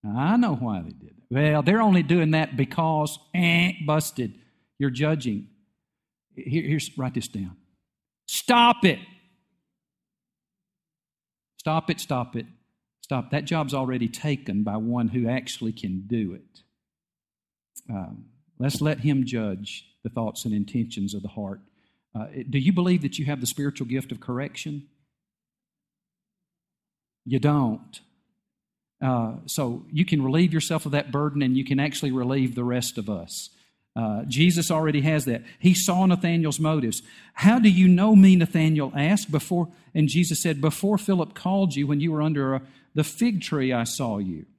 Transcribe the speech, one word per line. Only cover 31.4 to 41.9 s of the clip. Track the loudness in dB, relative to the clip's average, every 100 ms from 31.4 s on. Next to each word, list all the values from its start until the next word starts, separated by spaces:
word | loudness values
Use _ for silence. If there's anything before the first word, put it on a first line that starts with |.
and | 0
you | 0
can | 0 0
actually | 0 -2 -4
relieve | -2 -2 0 0
the | 0
rest | -2 -2 -4 -6
of | -6
us. | -8 -8 -14 -14 _ _ _ _
Uh, | -6 -4 -4
Jesus | -4 4 4 4 0
already | 0 2 2
has | 2 0 0
that. | -4 -6 0
He | 4
saw | 4 2 2 2
Nathanael's | 2 2 0 0 0
motives. | 0 0 -2 -6 -12 -20 -20
"How | 4 4 6
do | 6
you | 8 8
know | 8 8 10
me?" | 10 8
Nathanael | 4 2 2 2 0 0
asked. | 2 0 0
"Before," | -4 -2 -2 -2 -6 _
and | 0 2
Jesus | 2 0 0
said, | -2 0
"Before | 0 0 0 0
Philip | 0 0 0
called | -4 -2 0 0 0
you, |
when | -2